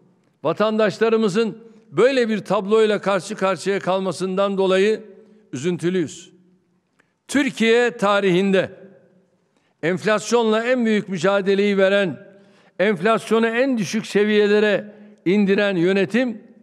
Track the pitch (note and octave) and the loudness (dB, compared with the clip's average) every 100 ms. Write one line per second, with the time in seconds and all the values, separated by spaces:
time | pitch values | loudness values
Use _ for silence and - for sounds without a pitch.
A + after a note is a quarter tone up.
0 | _ _ _ _ D3 E3+ A3 G#3+ G#3 G#3 | _ _ _ _ -4 -2 0 0 0 0
1 | A3+ A3 G#3+ G3 A3 A3+ - - - C#3 | 0 2 0 0 -2 -6 -18 -20 -8 2
2 | B3 C4+ A3+ G#3+ - G#3 G3 A3 G#3+ G3+ | 2 2 0 -2 -2 -2 0 2 2 0
3 | F#3+ G3 - G#3+ F#3+ E3+ F#3 G3 F3 F#3+ | -2 -4 -4 -4 -4 -2 -4 -4 -2 -2
4 | F#3+ E3 F#3+ F#3 G3+ F#3+ F#3+ F#3+ G#3 G#3 | -4 -6 -4 -2 -2 0 0 2 2 0
5 | - - - _ - B2+ E3 E3 E3+ F#3 | -6 -20 -20 _ -14 -8 -6 -4 -2 -2
6 | C#3 - - _ _ _ _ _ _ _ | -4 -8 -20 _ _ _ _ _ _ _
7 | _ _ - C#4 C4+ - A3+ A#3 A#3+ A#3+ | _ _ -4 -2 -2 0 2 2 2 0
8 | G3 G3+ G3 F3 G3 F#3+ C#3+ - - - | 0 2 2 2 2 0 0 -6 -20 -20
9 | _ _ _ _ _ _ _ - D#3 F3+ | _ _ _ _ _ _ _ -8 -4 -2
10 | F3+ G#3+ - A#3 A3+ A3 A#3 B3+ A3 G#3+ | -2 -2 0 0 2 0 0 0 0 0
11 | F3+ F#3 F#3 G3 F#3+ G3 G#3 G3 F#3+ G3+ | -2 -2 0 0 0 0 2 2 2 2
12 | F#3 B2 - - - _ _ - G3+ F3 | 0 -4 -14 -20 -20 _ _ -2 -2 0
13 | G#3+ A3 - A3 A3+ A3+ C4+ A#3 E3 A3 | 0 0 0 0 0 0 0 0 -2 -6
14 | - G3 G#3 G#3 G#3 G#3 G#3 G3+ - - | -2 0 2 2 4 2 2 0 -4 -16
15 | - - E3+ G#3 G3 G3+ G3+ F3+ F3 G3 | -20 -6 0 2 2 2 0 0 0 2
16 | F#3 A#3 B3+ - - - | 0 0 -2 -6 -16 -20